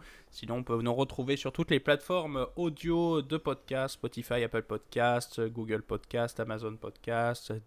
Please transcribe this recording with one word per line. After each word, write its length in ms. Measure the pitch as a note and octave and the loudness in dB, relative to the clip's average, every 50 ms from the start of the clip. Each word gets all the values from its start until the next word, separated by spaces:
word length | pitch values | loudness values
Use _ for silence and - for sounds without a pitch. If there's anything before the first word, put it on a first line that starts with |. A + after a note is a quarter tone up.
| - - - - - - | -8 -18 -20 -20 -20 -20
Sinon, 240 | - - - - A#2+ | -16 -10 -6 -4 -4
on 80 | B2 B2+ | -2 0
peut 180 | - A#2 A2+ | 0 2 2
nous 120 | A#2 A#2+ A#2 | 4 2 4
retrouver 420 | C3 C3+ - - - B2 C3+ C#3 | 2 2 0 0 -4 0 0 0
sur 160 | C3+ - C3 | 0 -2 -4
toutes 180 | - - E3 - | -2 0 2 4
les 100 | D3+ C3 | 4 4
plateformes 680 | - D3 C#3+ C#3 - - F3+ F3+ D#3 D3+ C#3+ C3 B2+ - - | 6 4 4 4 2 0 0 0 0 0 -2 -2 -2 -2 -2
audio 680 | E3+ F3 E3 D3 - E3 E3+ E3+ E3+ E3+ E3+ E3 D3+ | -2 -2 -2 -2 -2 0 2 2 4 4 4 4 2
de 160 | C3+ C3+ D#3 | 0 0 -2
podcast, 580 | D#3+ - D3 C3+ - - - C3+ C3 C3+ C3+ - | -2 -2 -2 -4 -4 -4 -4 -2 -2 -2 -2 -4
Spotify, 480 | - - - - A#2 - - A#2+ B2 A#2 | -4 -6 -6 -4 -4 -4 0 2 2 2
Apple 200 | A2 - A2+ A2 | 2 0 -2 -2
Podcasts, 800 | - G#2+ G#2+ - - - B2+ A#2+ A#2+ A#2+ A#2+ - - - A#2+ | -2 -4 -4 -4 -2 0 4 4 4 4 2 0 -2 -4 -2
Google 420 | A2+ A2 A#2 A#2 A2 A2 G#2+ A2 - | -2 -2 -2 -4 -4 -2 -2 -2 -2
Podcasts, 560 | - A2 G2+ - - - A#2 A#2 A#2 - - | -2 -4 -4 -4 -2 -2 0 0 0 -2 -4
Amazon 360 | A2+ A#2 A2 A2 A#2 G#2+ A2 | -4 -4 -4 -6 -6 -6 -8
Podcasts, 760 | A2 - G#2+ - - - A#2 A#2 A#2 A#2 A#2+ A#2+ - - - A2 A2 G#2+ | -8 -10 -12 -12 -8 -4 -2 0 2 2 0 0 -2 -4 -8 -8 -8 -6